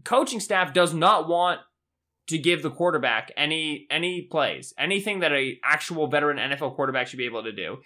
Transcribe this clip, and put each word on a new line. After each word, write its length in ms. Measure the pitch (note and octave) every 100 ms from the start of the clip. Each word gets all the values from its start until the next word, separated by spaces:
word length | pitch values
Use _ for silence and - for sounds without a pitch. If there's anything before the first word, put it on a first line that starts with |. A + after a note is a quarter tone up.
coaching 360 | - B3 C#4 A3+
staff 340 | - G3 F3
does 180 | C#3 F3
not 340 | D#3+ F3 G#3 D#3+
want 320 | E3+ F3+ E3+ - _ _ _ _ _ -
to 100 | D#3+
give 240 | D3 E3+
the 80 | D3+
quarterback 600 | - F3 D#3 B2 A2 - -
any, 500 | D3 D#3+ D#3 D3 -
any 340 | D3+ F3 F3+
plays, 500 | C#3+ D#3 B2+ C#2+ - -
anything 420 | D3+ G3 G#3 G3
that 120 | E3
a 280 | C#3+ C3+ -
actual 460 | C3+ D3+ - E3 D3
veteran 300 | D3 D3 C#3+
N 100 | C3
F 100 | C#3
L 100 | C#3
quarterback 340 | B2+ C3+ C3 B2
should 120 | B2+
be 60 | B2
able 180 | A2+
to 80 | A2
do. 240 | G2 E2+ -